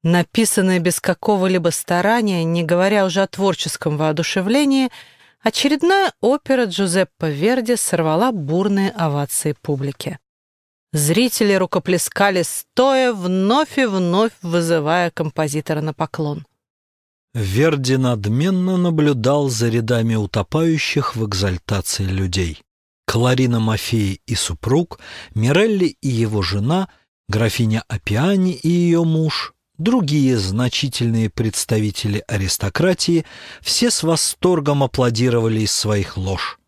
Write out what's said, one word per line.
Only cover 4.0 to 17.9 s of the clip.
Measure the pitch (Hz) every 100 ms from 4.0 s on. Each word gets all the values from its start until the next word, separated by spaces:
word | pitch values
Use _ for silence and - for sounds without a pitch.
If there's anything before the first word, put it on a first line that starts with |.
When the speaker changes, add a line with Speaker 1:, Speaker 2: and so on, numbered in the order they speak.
| 156 156 165 196 185 254 285 269 262 - - _ _ _
Speaker 1:
очередная | - - 277 302 339 392 381 -
опера | 220 285 - 262 226
Джузеппе | 170 196 180 180 _ 160
Верди | 143 196 262 226 240
сорвала | - 170 160 156 247
бурные | 214 143 165 202 196 196
овации | - 160 143 139 - 151 147
публики. | - 143 139 - - 147 _ _ _ _ _ _ _
Зрители | 156 147 170 247 - 208
рукоплескали | 190 185 180 - 208 - - 202 185
стоя, | 165 - - - 262 262 254
вновь | 214 180 185 190 254 311 -
и | 254
вновь | 190 175 185 226 _
вызывая | 175 170 165 165 147 175 175
композитора | - 156 - 156 147 - 156
на | 156
поклон. | 147 160 - 151 147 147 _ _ _ _ _ _ _ _
Speaker 2:
Верди | 120 98 101 156 147 127